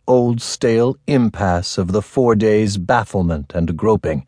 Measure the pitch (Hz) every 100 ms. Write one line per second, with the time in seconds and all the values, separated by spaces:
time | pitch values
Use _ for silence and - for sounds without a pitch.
0 | - 127 120 117 - - 123 113 123 135
1 | - 143 113 - 98 87 95 - 90 104
2 | - - 120 110 110 107 107 101 90 120
3 | 104 101 87 80 71 87 85 82 107 107
4 | - 73